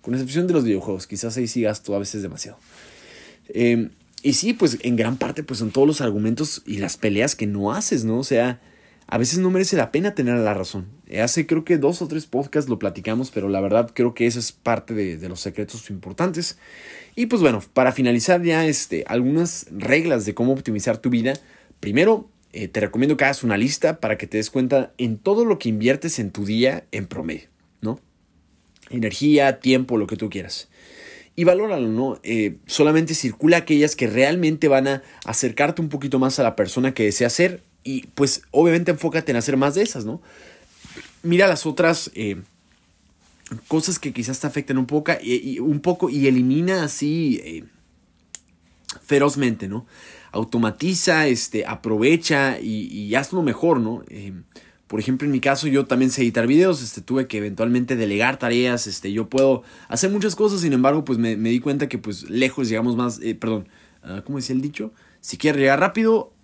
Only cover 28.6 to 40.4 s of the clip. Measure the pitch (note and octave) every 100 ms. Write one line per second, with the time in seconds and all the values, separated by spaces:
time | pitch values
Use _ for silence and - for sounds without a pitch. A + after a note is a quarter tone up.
28.6 | _ _ - B2 A2 - D3 D3 C#3 -
29.6 | C3 C3 B2+ A2+ G2 G#2+ G#2+ G2 E2+ -
30.6 | - _ - - - - - - E3+ F3+
31.6 | G#3+ E3+ A#2 A2 C3 G2+ - A2+ G#2 -
32.6 | - - D3+ D#3+ E3 D#3+ B2 - D#3 E3+
33.6 | E3 D3 D3+ - A#2 A2+ C#3 F3+ D#3+ D#3
34.6 | D3+ C3+ C3+ C3+ - - - - B2+ A2
35.6 | D3 D#3+ D#3+ C#3+ C#3 C3 C3 C3 A#2+ A2
36.6 | G2+ - C3 C3 G#2+ G2+ A#2 - F3+ F3
37.6 | _ _ C3+ C3 - - C#3 - _ C3
38.6 | E3+ E3+ F3 D#3 E3 D#3+ D#3+ A#2+ C#3+ C3
39.6 | C#3 D#3+ G#3 C3 G#2+ C#3 - -